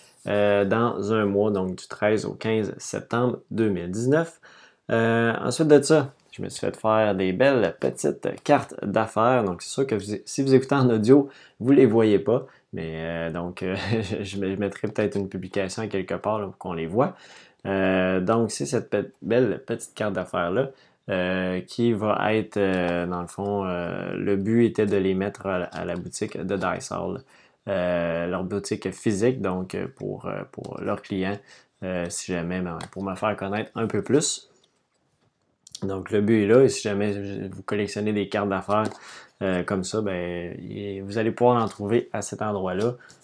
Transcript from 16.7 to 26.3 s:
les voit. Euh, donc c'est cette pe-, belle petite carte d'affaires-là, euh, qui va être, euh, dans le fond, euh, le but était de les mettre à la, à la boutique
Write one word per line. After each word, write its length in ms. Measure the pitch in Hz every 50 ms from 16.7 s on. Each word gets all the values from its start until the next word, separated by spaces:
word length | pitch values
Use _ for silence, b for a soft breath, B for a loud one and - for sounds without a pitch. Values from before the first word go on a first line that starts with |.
| 87
les 140 | 85 82
voit. 280 | 80 90 113 139 - B B B B B B B B B B -
Euh, 540 | 95 98 95 95 95 95 92 92 92 92 92
donc 300 | 92 95 113 117 117 104
c'est 160 | - - 117
cette 240 | 113 - 113 - -
pe-, 220 | - 104 98 - - _ -
belle 400 | 85 113 123 131 107 90 - -
petite 300 | - 117 113 - - -
carte 200 | - 107 107 95
d'affaires-là, 560 | 98 90 - - 92 87 87 92 117 139 139 b b b b b b _ -
euh, 500 | 98 92 90 92 92 92 92 92 92 92
qui 320 | 90 - - - 117 120 113
va 420 | 101 107 107 104 - - - 110
être, 220 | 110 104 - - 104
euh, 480 | 98 95 92 90 90 87 87 87 87
dans 160 | 87 90 87 87
le 60 | 82
fond, 360 | - - 98 101 104 101 95
euh, 480 | 92 90 87 87 85 90 95 92 90 92
le 220 | 95 95 98 101
but 300 | 98 95 107 113 117 120
était 200 | 107 - - 107
de 100 | 101 101
les 180 | 101 95 95 95
mettre 320 | 92 98 104 - - -
à 120 | 98 95 90
la, 40 | 87
à 180 | - - 82 85
la 100 | 90 85
boutique 420 | 87 82 87 - - 110 110